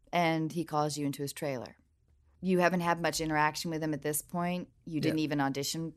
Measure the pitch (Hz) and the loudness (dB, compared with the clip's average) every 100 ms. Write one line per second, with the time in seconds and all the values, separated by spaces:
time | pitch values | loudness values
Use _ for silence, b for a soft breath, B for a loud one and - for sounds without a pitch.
0 | _ 175 170 160 160 170 156 151 151 147 | _ 2 2 2 0 -2 -2 0 0 0
1 | 143 139 143 - 151 131 104 - _ _ | -4 -4 -6 -6 -6 -6 -8 -16 _ _
2 | _ _ _ - 180 180 175 180 170 170 | _ _ _ -6 2 4 6 4 2 2
3 | 160 147 160 151 151 151 175 160 156 147 | 2 0 0 2 2 0 -4 -2 -2 -2
4 | 151 151 - 175 175 180 - _ - 156 | -2 -4 -4 -4 -2 -4 -6 _ -6 -2
5 | 156 156 147 147 139 139 143 160 165 | 0 0 0 0 0 0 -4 -4 -6